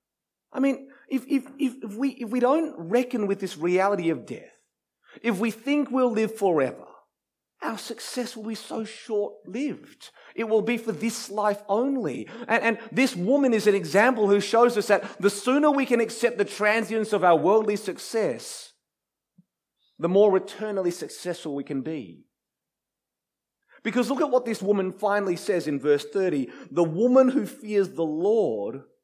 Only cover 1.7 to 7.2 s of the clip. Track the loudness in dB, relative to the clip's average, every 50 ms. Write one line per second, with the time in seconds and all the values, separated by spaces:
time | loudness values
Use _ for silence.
1.7 | -4 -6 -10 -10 -6 -4 -4 -4 -4 -6 -8 -4 0 2 2 2 2 2 0 -2
2.7 | -6 -10 -4 0 0 0 0 0 -2 -2 0 -2 -2 -2 -4 -6 -4 -4 0 2
3.7 | 2 4 4 2 2 0 0 0 -2 -2 -6 -10 -12 -14 -14 -18 _ _ _ _
4.7 | _ _ _ _ _ _ _ _ -18 -4 -2 -2 0 0 -2 -2 -4 -4 -2 0
5.7 | 0 0 0 0 0 2 2 2 2 0 0 -2 -2 0 0 2 2 2 2 0
6.7 | -2 -8 -16 -20 -20 -20 _ _ _ _